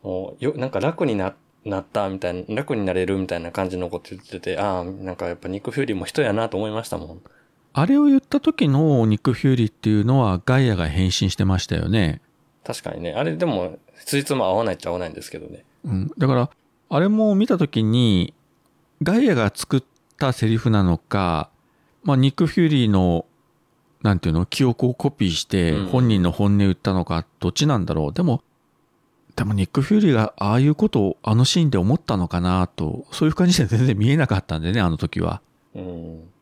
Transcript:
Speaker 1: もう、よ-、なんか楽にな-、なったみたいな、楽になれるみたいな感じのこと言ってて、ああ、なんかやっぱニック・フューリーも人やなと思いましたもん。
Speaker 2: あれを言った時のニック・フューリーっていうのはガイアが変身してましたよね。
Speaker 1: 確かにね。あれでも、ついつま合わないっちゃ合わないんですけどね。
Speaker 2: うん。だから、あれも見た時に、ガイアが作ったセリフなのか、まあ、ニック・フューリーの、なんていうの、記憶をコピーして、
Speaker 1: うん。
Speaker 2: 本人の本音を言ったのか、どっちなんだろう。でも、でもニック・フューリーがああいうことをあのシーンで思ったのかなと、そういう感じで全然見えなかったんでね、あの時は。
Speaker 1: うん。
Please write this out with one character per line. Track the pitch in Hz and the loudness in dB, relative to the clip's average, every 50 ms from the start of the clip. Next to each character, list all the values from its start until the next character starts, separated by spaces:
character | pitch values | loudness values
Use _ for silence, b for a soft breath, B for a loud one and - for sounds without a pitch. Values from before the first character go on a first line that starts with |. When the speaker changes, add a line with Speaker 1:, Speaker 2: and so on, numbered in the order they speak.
| _ | _
Speaker 1:
も | 98 92 92 95 - - _ | -6 -8 -6 -8 -10 -12 _
う、 | 120 | -6
よ-、 | 131 151 | -6 -4
な | 147 123 131 | -4 -8 -4
ん | |
か | - 98 | -4 -2
楽 | 104 147 165 165 180 | -2 -2 -2 -2 -2
に | 143 113 | -2 -2
な-、 | 101 92 98 - _ _ _ _ _ _ | -2 -2 -4 -6 _ _ _ _ _ _
な | 107 98 95 | -8 -6 -6
っ | 95 _ | -8 _
た | _ 110 104 98 | _ -4 -4 -4
み | 95 95 | -6 -6
た | 92 90 | -6 -6
い | 87 90 92 - | -6 -6 -8 -8
な、 | 107 | -8
楽 | 117 143 - 143 113 | -8 -6 -6 -4 -4
に | 101 | -2
な | 95 90 | -2 -2
れ | 92 92 | -2 0
る | 90 98 98 | 0 -2 -2
み | 95 90 | -2 -4
た | 90 | -6
い | 85 82 | -8 -8
な | 85 | -8
感 | 85 - 95 92 | -6 -6 -6 -4
じ | 92 90 | -4 -6
の | 90 87 | -8 -6
こ | 87 85 | -8 -10
と | _ - | _ -12
言 | 98 92 | -20 -20
っ | |
て | - - - 90 | -18 -16 -16 -12
て、 | - 90 92 78 | -8 -6 -6 -4
あ | 98 104 95 92 | -4 -4 -4 -4
あ、 | 87 | -6
な | 90 95 98 98 92 90 | -8 -10 -12 -10 -12 -10
ん | - | -8
か | 95 87 | -8 -8
や | 87 | -8
っ | - | -8
ぱ | - 92 | -10 -10
ニ | 92 101 | -10 -8
ッ | - | -8
ク・ | 135 | -8
フ | 120 147 | -6 -6
ュ | 135 | -4
ー | 120 | -4
リ | 107 | -4
ー | 92 | -6
も | 90 | -6
人 | - - - | -6 -4 -2
や | 147 117 | -2 0
な | 101 107 113 107 | 0 -2 -2 -4
と | - | -4
思 | 92 107 110 | -6 -6 -4
い | |
ま | 107 113 117 | -6 -8 -8
し | - | -8
た | - 85 | -10 -10
も | 80 80 | -10 -12
ん。 | 82 90 _ b b b b b b b _ _ _ | -16 -20 _ b b b b b b b _ _ _
Speaker 2:
あ | - 262 - | -2 2 2
れ | 277 285 | 4 4
を | 294 | 6
言 | 294 269 269 | 6 4 4
っ | |
た | - _ - 285 | 2 _ -4 0
時 | - 320 311 - - 151 | 0 0 0 2 2 2
の | 135 139 160 160 143 123 113 110 | 4 4 4 4 4 4 4 4
ニ | 107 101 | 2 2
ッ | |
ク・ | _ - 120 | _ -2 -2
フ | - - 143 | 2 2 2
ュ | 131 | 2
ー | |
リ | 120 117 104 | 4 2 0
ー | |
っ | _ | _
て | _ - 113 | _ 0 2
い | 107 107 | 2 4
う | 104 | 4
の | 117 131 139 | 4 4 4
は | 123 104 92 90 - | 4 2 0 -2 0
ガ | - 127 131 | 0 2 2
イ | 131 123 | 4 2
ア | 107 | 2
が | 87 85 78 | 0 -2 -2
変 | 73 85 92 | 0 0 0
身 | 92 87 - - 95 | 0 0 0 0 -2
し | - | 0
て | - 95 | 0 0
ま | 95 95 90 | 2 2 0
し | - | 0
た | - - | -2 -4
よ | 80 82 82 | -4 -2 0
ね。 | 98 113 95 80 76 - _ _ _ _ _ _ _ _ _ | 0 0 0 0 -2 -4 _ _ _ _ _ _ _ _ _
Speaker 1:
確 | - 120 - - | -12 -12 -10 -8
か | - | -10
に | - - | -10 -8
ね。 | 82 85 76 | -10 -8 -4
あ | 110 143 | -4 -4
れ | 165 160 | -4 -2
で | 160 180 165 | -4 -2 -2
も、 | 123 95 90 90 - - _ _ _ _ - | -2 -2 -4 -6 -8 -14 _ _ _ _ -10
つ | - - | -4 -4
い | 143 139 | -4 -2
つ | - 139 | -2 -2
ま | 131 107 | 0 0
合 | 92 92 104 | 0 0 0
わ | 117 | 0
な | 107 90 | -2 -4
い | |
っ | 82 | -6
ち | - | -6
ゃ | - | -6
合 | 85 | -6
わ | 90 | -6
な | 90 82 | -6 -8
い | |
ん | - | -10
で | - - | -14 -16
す | - | -14
け | - - | -16 -16
ど | - 82 | -16 -16
ね。 | - - _ _ _ _ _ | -18 -20 _ _ _ _ _
Speaker 2:
う | 151 | -6
ん。 | 113 92 92 - - | -4 -4 -4 -6 -4
だ | - 160 131 | -2 -2 0
か | 135 | 2
ら、 | 123 123 - _ _ _ _ _ _ _ _ | 0 0 -2 _ _ _ _ _ _ _ _
あ | - 143 | -2 0
れ | 175 202 | 2 2
も | 208 214 220 214 202 | 2 2 2 2 2
見 | 190 214 - | 2 2 2
た | 247 175 | 2 0
時 | 151 143 - - | 0 0 0 0
に、 | 110 107 113 123 123 113 101 90 87 - - _ _ _ _ _ _ _ _ _ _ _ _ _ | 2 2 2 4 4 4 4 2 0 -2 -6 _ _ _ _ _ _ _ _ _ _ _ _ _
ガ | 151 160 190 233 | -2 2 2 4
イ | 277 254 | 4 4
ア | 175 | 4
が | 123 110 98 | 4 2 0
作 | - - - _ - 135 | -2 -4 -6 _ -2 -2
っ | - _ _ _ _ _ _ - | -2 _ _ _ _ _ _ -4
た | 151 135 123 | -2 -2 0
セ | - 117 110 | 0 0 2
リ | 113 113 | 2 2
フ | - 123 | 2 2
な | 110 104 95 | 2 4 4
の | 90 85 80 | 2 2 0
か、 | _ _ - 101 95 87 82 78 76 - _ _ _ _ _ _ _ _ _ _ _ | _ _ -2 -2 0 0 0 -2 -4 -6 _ _ _ _ _ _ _ _ _ _ _
ま | 185 139 | 0 2
あ、 | 131 | 4
ニ | 131 139 | 4 2
ッ | 131 | 4
ク・ | - 180 | 2 0
フ | 151 - - | 0 2 2
ュ | 175 160 | 2 4
ー | |
リ | 151 135 120 | 4 2 4
ー | 110 | 4
の、 | 101 95 92 90 85 82 - _ _ _ _ _ _ _ _ _ _ _ _ _ _ _ - | 4 4 4 4 2 0 -2 _ _ _ _ _ _ _ _ _ _ _ _ _ _ _ 0
な | 110 101 | 0 0
ん | 87 | 2
て | - 87 | 0 0
い | 78 | 0
う | |
の、 | 82 90 | 0 -2
記 | - - - 139 | -2 -2 0 0
憶 | 127 117 - - 127 | 0 2 0 0 -2
を | 123 | -2
コ | _ - 143 | _ -4 -6
ピ | - _ 107 92 | -2 _ -2 -2
ー | |
し | 82 78 - | -2 -2 -6
て、 | _ - 95 85 85 | _ 0 0 2 2
Speaker 1:
う | 80 - 98 | 0 0 -2
ん。 | 92 | 0
Speaker 2:
本 | 104 127 127 120 | 0 2 2 2
人 | 110 98 | 2 2
の | 87 87 | 2 0
本 | 85 - 104 101 | 0 0 0 2
音 | 101 | 2
を | 101 | 4
言 | 101 98 90 | 4 2 0
っ | |
た | - _ 98 95 | 0 _ -2 -2
の | 92 85 | -2 -2
か、 | - 85 82 82 _ _ _ | -2 -4 -4 -4 _ _ _
ど | - 90 | -6 -4
っ | 87 | -2
ち | - 143 | 0 0
な | 151 143 110 | 0 0 0
ん | 90 | -2
だ | 82 80 | -2 -2
ろ | 80 76 73 | -2 -2 -2
う。 | - | -2
で | - | 0
も、 | 180 170 117 - _ _ _ _ _ _ _ _ _ _ _ _ _ _ _ _ _ _ - | 0 0 0 -2 _ _ _ _ _ _ _ _ _ _ _ _ _ _ _ _ _ _ -8
で | - - | -6 -4
も | 101 104 | -2 0
ニ | 101 95 | -2 -2
ッ | - | 0
ク・ | _ 139 | _ -2
フ | 135 - 208 | 0 2 2
ュ | 214 | 4
ー | |
リ | 208 180 | 4 4
ー | 135 | 4
が | 110 110 104 - - | 4 2 0 -2 -4
あ | 98 101 107 | -2 0 2
あ | 120 | 4
い | 135 147 | 4 2
う | 151 | 2
こ | - 214 214 | 2 0 0
と | - 127 | 2 2
を | 101 95 - _ _ | 0 0 -2 _ _
あ | - 107 | 0 2
の | 113 127 | 4 4
シ | 135 - 180 | 4 2 2
ー | 170 | 2
ン | 147 | 2
で | 127 98 | 2 2
思 | 87 101 135 | 2 2 0
っ | 175 | 0
た | _ - 120 98 | _ -2 -2 -2
の | 90 82 | -2 -2
か | - 87 | -2 -2
な | 87 90 90 92 90 - | 0 0 2 2 0 -2
と、 | _ - 82 78 - - - _ | _ -6 -6 -6 -6 -8 -10 _
そ | - - 156 | -4 -2 0
う | 156 | 0
い | |
う | 156 | 2
感 | - 180 180 | 2 2 2
じ | 180 - | 4 2
で | 143 | 2
全 | - 117 110 127 135 | 0 2 2 2 2
然 | 113 98 | 2 2
見 | 104 120 | 2 2
え | 139 | 2
な | 165 143 117 | 2 2 0
か | 104 95 | 0 -2
っ | - | -2
た | - 82 80 | -4 -6 -4
ん | |
で | 78 85 | -2 -2
ね、 | 98 120 | 0 0
あ | 98 87 | 0 0
の | 80 76 | 0 -2
時 | - 80 - 90 | -4 -6 -4 -2
は。 | 85 82 85 98 _ _ _ _ _ _ _ | -4 -4 -4 -6 _ _ _ _ _ _ _
Speaker 1:
う | - | -14
ん。 | 92 90 87 82 82 82 82 80 80 90 _ _ | -12 -12 -12 -12 -14 -14 -16 -16 -20 -20 _ _